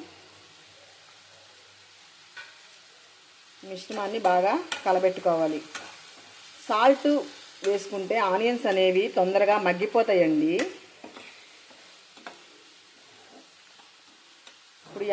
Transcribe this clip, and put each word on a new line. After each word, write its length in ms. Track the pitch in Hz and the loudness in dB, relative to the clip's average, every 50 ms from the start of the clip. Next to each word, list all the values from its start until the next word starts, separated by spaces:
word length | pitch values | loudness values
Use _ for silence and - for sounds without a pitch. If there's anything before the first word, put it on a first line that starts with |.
| - - - - - - - - - - - - - - - - - - - - - - - - - - - - - - - - - - - - - - - - - - - - - - - - 494 - - - - - - - - - - - - - - - _ - - - - - - - - 190 | -8 -14 -20 -20 -20 -20 -20 -20 -20 -20 -20 -20 -20 -20 -20 -20 -20 -20 -20 -20 -20 -20 -20 -20 -20 -20 -20 -20 -20 -20 -20 -20 -20 -20 -20 -20 -20 -20 -20 -20 -20 -20 -20 -20 -20 -20 -20 -20 -20 -20 -20 -20 -20 -20 -20 -20 -20 -20 -20 -20 -20 -20 -20 -20 _ -20 -20 -20 -20 -20 -20 -20 -16 -14
మిశ్రమాన్ని 500 | 190 185 185 - 220 214 202 196 214 226 214 185 | -14 -14 -12 -12 -10 -8 -8 -6 -6 0 2 2
బాగా 240 | 180 180 180 196 233 330 359 - - - - | 2 4 4 2 0 0 -4 -6 -10 -4 0
కలబెట్టుకోవాలి. 760 | 202 185 185 185 185 185 190 - 180 170 165 160 156 151 147 - - - - - - - - - - - - - - - - - - - - - - | 2 2 4 4 2 0 0 0 0 0 2 0 -2 -2 -6 -8 -12 -16 -16 -16 -16 -20 -20 -20 -20 -20 -20 -20 -20 -20 -20 -20 -20 -20 -18 -6 -4
సాల్ట్ 380 | 226 214 233 262 277 269 - 294 294 285 - - - - - - - - - | 0 4 6 6 4 4 2 0 0 0 -2 -6 -12 -18 -20 -20 -18 -6 -2
వేసుకుంటే 500 | 196 202 196 196 - 208 196 190 185 214 226 214 190 185 | -2 -2 -2 -4 -6 -8 -8 -6 -4 -2 -2 0 0 0
ఆనియన్స్ 320 | 196 226 233 247 240 - 226 | 0 0 0 -2 0 -2 0
అనేవి 340 | 190 185 185 185 180 185 202 - - - | 2 4 4 4 4 2 0 0 0 0
తొందరగా 380 | 185 185 190 196 208 196 208 208 196 | 0 2 2 2 4 4 2 2 2
మగ్గిపోతాయండి. 880 | 180 180 180 202 214 - 233 226 220 202 180 170 160 156 151 151 156 170 202 294 381 - - - - - - - - - - - - - - - - - - - - - - - - - - - - - - - - - - - - - - - - - - - - - - - - - - - - - - - - - - - - - - - - _ _ _ - - _ _ - - - _ - - - - - _ _ - | 0 0 0 -2 -2 0 0 2 2 2 2 4 2 2 2 0 0 0 -2 -4 -6 -8 -12 -20 -20 -20 -20 -20 -20 -20 -20 -20 -20 -20 -20 -20 -20 -20 -20 -20 -20 -20 -20 -20 -20 -20 -20 -20 -20 -20 -20 -20 -20 -20 -20 -20 -20 -20 -20 -20 -20 -20 -20 -20 -20 -20 -20 -20 -20 -20 -20 -20 -20 -20 -20 -20 -20 -20 -20 -20 -20 -20 -20 -20 -20 _ _ _ -20 -20 _ _ -20 -20 -20 _ -20 -20 -20 -20 -20 _ _ -20
ఇప్పుడు 180 | - 175 202 202 | -18 -10 -8 -2
ఈ 40 | 202 | 0